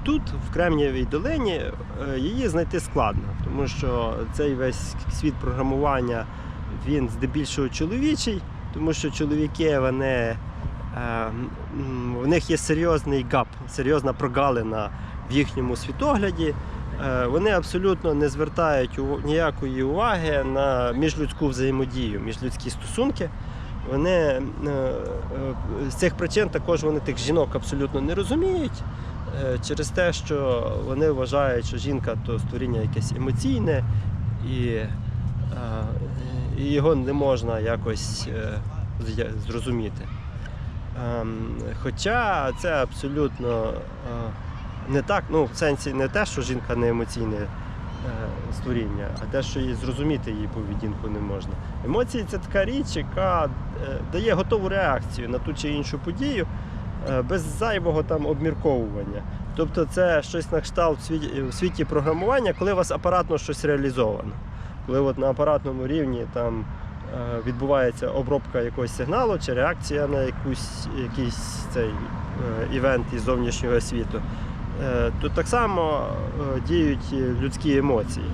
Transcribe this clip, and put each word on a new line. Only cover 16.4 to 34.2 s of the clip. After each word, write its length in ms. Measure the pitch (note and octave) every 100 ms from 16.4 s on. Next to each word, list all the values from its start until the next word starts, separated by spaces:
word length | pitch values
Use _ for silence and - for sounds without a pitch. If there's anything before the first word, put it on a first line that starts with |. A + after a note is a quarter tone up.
| D#3+ C#3+ - - - - C#3
Е, 200 | B2+ B2
вони 240 | C#3+ G#3
абсолютно 640 | F#3+ F3 F3+ F#3+ F#3 E3+
не 160 | C#3+ D3
звертають 680 | C3+ D3+ D#3 E3 C#3+ B2+ -
ув-, 260 | C3+ C#3+ D3
ніякої 580 | D#3 E3 - C#3 C3
уваги 600 | C3 D#3+ A#3 G3 D#3+ C#3+
на 480 | C3 C3+ C#3 B2+ B2
міжлюдську 560 | A#2+ D#3 D#3 C#3+ - D3
взаємодію, 720 | B2 C3 C3 C3 B2+ A#2+ G#2
міжлюдські 500 | G#2+ A2 B2+ - B2+
стосунки. 600 | - - - C4+ C#4 E3 - - - - - -
Вони, 180 | C3+ E3
е, 320 | F#3 D#3 C3 C3+ G#2+ D3
е, 260 | C#3 C3 C3 - - - C3+ C3+ B2+ - G#2 C3+
з 60 | -
цих 200 | F3+ -
причин 340 | E3+ - G#3
також 340 | D3+ C3 E3
вони 160 | D#3 D3+
тих 180 | B2+ A#2+
жінок 320 | A#2+ E3 C#3 -
абсолютно 460 | - C#3+ C#3 C#3
не 140 | C#3 F3
розуміють, 680 | F#3+ C#4+ F#4 F#4 C#4+ - - - - - - C#3
е, 160 | C3+ B2+ -
через 220 | D3 D3+
те, 240 | - F3+
що 580 | D#3+ - D3 C3+ B2 A#2 - -
вони 240 | C3 D#3
вважають, 540 | C#3 B2+ C#3 C#3 B2 A#2
що 120 | -
жінка 400 | C#3 C#3 A#2 A2 -
то 140 | A2+
створіння 420 | - B2 B2+ A#2+
якесь 300 | G#2 - -
емоційне, 720 | - - A2+ C3 C4 G3 D3 A#2 - G2+ -